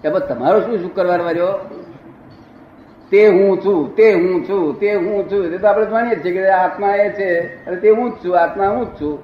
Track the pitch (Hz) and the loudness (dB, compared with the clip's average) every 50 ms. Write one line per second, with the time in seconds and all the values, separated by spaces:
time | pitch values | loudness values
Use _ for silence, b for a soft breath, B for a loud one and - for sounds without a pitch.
0 | - 202 185 185 - - 127 117 123 151 190 214 - 233 240 196 170 180 - 196 | -4 -2 -2 -2 -4 -4 -6 -2 0 2 2 2 2 0 -4 -6 -6 -6 -4 -2
1 | 180 180 175 175 175 170 165 170 175 185 202 - - - - - - - - - | 0 0 0 0 -2 -2 -2 -2 -2 -2 -4 -6 -10 -12 -16 -18 -18 -20 -20 -20
2 | - - - - - - - - - - - - - - - - - - - - | -20 -20 -20 -20 -20 -20 -20 -20 -20 -20 -20 -20 -20 -20 -20 -20 -20 -20 -20 -20
3 | - - 196 202 214 214 185 185 196 196 190 - - 196 202 170 143 113 - - | -8 0 4 6 6 6 6 6 4 4 2 0 0 0 0 0 0 -2 2 4
4 | 220 220 196 170 175 185 185 170 - - 202 196 170 151 135 - 202 208 208 202 | 4 6 6 4 2 0 0 -2 -2 -2 -2 -2 -2 -2 -2 -2 -2 0 0 0
5 | 170 202 208 202 190 - 196 202 185 165 165 185 196 208 196 214 220 208 220 226 | -2 -2 -2 -4 -4 -2 -2 -2 -2 -2 -4 0 2 2 2 2 0 0 0 -2
6 | 240 240 226 175 - 180 180 190 190 190 190 185 185 - - 196 202 196 202 202 | 0 -2 -4 -4 -4 -4 -4 0 2 2 2 2 2 0 -2 -2 -2 0 2 2
7 | 208 208 208 202 196 185 175 170 170 165 170 - - - 180 180 196 214 214 233 | 0 0 0 -4 -2 -2 -2 -2 -2 -6 -10 -14 -10 -10 -8 2 4 4 4 4
8 | 247 233 226 - - 180 180 175 170 170 - 196 190 196 208 247 233 - - - | 0 -4 -6 -8 -6 0 2 2 2 0 0 -2 -2 -2 0 -2 -4 -8 -8 -8
9 | 147 151 147 135 | -8 -6 -6 -8